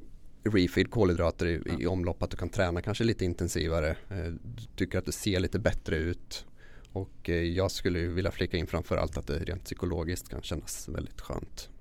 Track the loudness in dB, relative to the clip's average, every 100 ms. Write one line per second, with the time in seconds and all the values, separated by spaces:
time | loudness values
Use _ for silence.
0 | -14 -14 -14 -4 4 6 6 6 4 6
1 | 6 6 2 2 2 0 0 0 2 2
2 | 0 0 -2 -2 -2 2 2 2 0 2
3 | 2 4 0 2 0 0 2 2 2 0
4 | -6 -4 -4 -6 -8 -10 -8 -2 0 0
5 | -2 -2 2 2 2 2 2 2 2 0
6 | 0 -2 -6 -12 -12 -16 -18 -18 -8 -6
7 | -6 -6 0 2 2 2 2 2 0 2
8 | 0 0 0 0 0 0 0 -2 0 0
9 | 2 -2 -2 -2 -2 -4 -6 -4 -2 0
10 | -2 -4 -6 -8 -4 -6 -6 -8 -6 -6
11 | -6 -8 -6 -6 -6 -10 -12 -10